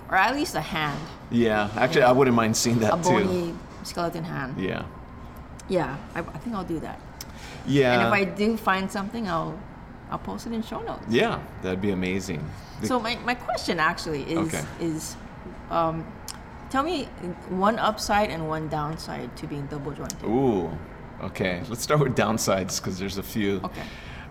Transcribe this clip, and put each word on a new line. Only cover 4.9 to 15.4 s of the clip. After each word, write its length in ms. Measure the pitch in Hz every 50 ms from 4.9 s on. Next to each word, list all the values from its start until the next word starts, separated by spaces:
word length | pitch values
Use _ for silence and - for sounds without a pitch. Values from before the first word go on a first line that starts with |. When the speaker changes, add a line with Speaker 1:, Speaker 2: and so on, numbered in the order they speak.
| - - - - - - - - - - - - - - - -
Speaker 1:
Yeah, 300 | 190 175 147 127 123 - - - -
I, 40 | 165
I 180 | 170 - - 151
think 160 | - 240 226
I'll 80 | 196 180
do 160 | 170 165 151
that. 200 | 131 - - - - - - - - - - - - - - - - -
Speaker 2:
Yeah. 260 | 135 143 131 123 123 120
Speaker 1:
And 80 | 117 113
if 60 | 202
I 100 | 196 196 180 170
do 220 | - 208 220 226 214
find 340 | - 208 185 190 190 196
something, 360 | - 202 196 208 - 233 226 185
I'll, 320 | 170 160 160 160 156 202 - - - - - - - - - -
I'll 80 | 160 160
post 300 | - - 190 208 - 226
it 60 | 233
in 100 | 226 226
show 180 | - - 330
notes. 240 | 453 427 - - - -
Speaker 2:
Yeah, 300 | 113 123 220 233 147 76 76 - - -
that'd 200 | - 92 92 92
be 100 | 101 101
amazing. 520 | 95 90 92 92 95 98 90 95 85 73 76 - - - - - - -
The 60 | - 208
Speaker 1:
So 120 | 254 247
my, 160 | 214 226 240 220
my 180 | - 233 247
question 440 | 247 - - 698 523 - 294 196 165
actually 440 | 156 165 180 - - 170 156 139 -
is, 300 | - 165 160 165 160 165
Speaker 2:
Okay. 100 | 156 147 147 - -
Speaker 1:
is, 360 | 170 165 156 156 - - - - - - - -